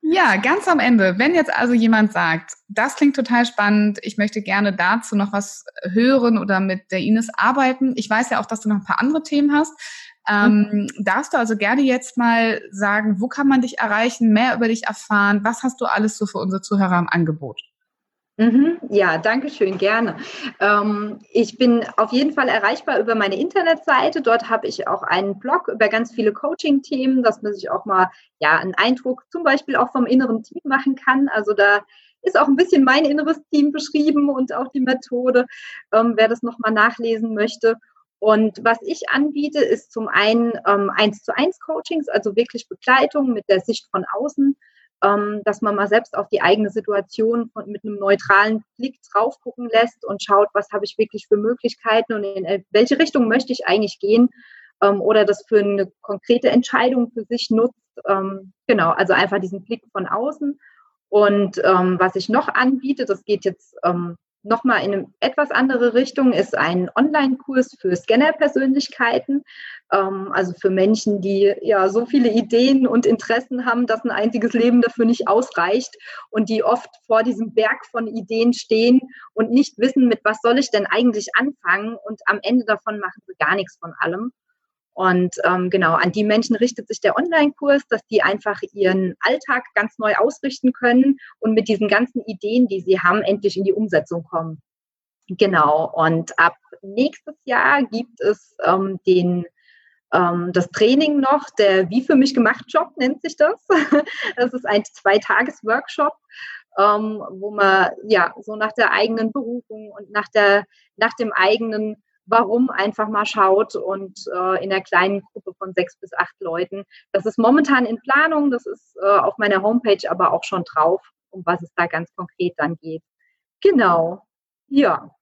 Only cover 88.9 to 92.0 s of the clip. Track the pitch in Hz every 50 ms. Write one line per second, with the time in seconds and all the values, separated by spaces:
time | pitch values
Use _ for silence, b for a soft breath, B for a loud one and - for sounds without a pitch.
88.9 | 185 190 190 180 - _ - 226 254 302 - - 262 254 247 - _ 208 202 220
89.9 | _ _ 220 214 - - 208 254 285 - - 277 262 - - 254 254 - 254 240
90.9 | - 254 262 277 269 269 B B B B - 220 220 220 208 220 214 196 214 202
91.9 | 202 208